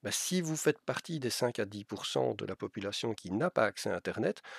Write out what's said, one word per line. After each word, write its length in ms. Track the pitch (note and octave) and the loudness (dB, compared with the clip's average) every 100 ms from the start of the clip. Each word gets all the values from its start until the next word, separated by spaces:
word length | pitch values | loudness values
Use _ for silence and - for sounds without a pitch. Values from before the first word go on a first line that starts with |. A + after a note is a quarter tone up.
bah, 80 | G2+ | -4
si 280 | - - F3+ | -2 0 2
vous 160 | E3 D#3 | 2 2
faites 240 | D#3 D3 | 2 2
partie 360 | - B2 - D#3+ | 0 -4 -2 -2
des 120 | B2+ | 0
cinq 280 | - B2 A#2+ | 2 0 0
à 60 | |
dix 200 | G#2 G#2 | -4 -4
pour 220 | G#2 G2 - | -8 -6 0
cent 280 | C#3 B2+ | 2 2
de 120 | A2 - | 0 -4
la 80 | |
population 600 | F#2+ G#2 - G2 - A#2 | -4 -6 -4 -4 -2 -2
qui 180 | G#2+ F2+ | -2 -2
n'a 180 | G2+ F3 | 0 2
pas 140 | - | 4
accès 260 | G#2+ - G#2+ | 4 2 -2
à 60 | F2+ | 0
Internet, 440 | - F#2 D3 - - | 0 0 0 0 -6